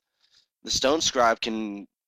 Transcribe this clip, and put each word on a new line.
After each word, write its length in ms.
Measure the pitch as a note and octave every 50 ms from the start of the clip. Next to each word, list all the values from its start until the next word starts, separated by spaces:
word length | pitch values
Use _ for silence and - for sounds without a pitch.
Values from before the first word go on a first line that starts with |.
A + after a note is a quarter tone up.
| _ _ _ _ _ _ _ _ _ _ _ _
the 80 | - -
Stone 300 | - - - C3 D3+ E3
Scribe 400 | - - - C3 A#2+ A2+ A2+ -
can 460 | - A#2 A2 A2 A2 G#2 G2+ G2+ F#2 - _ _ _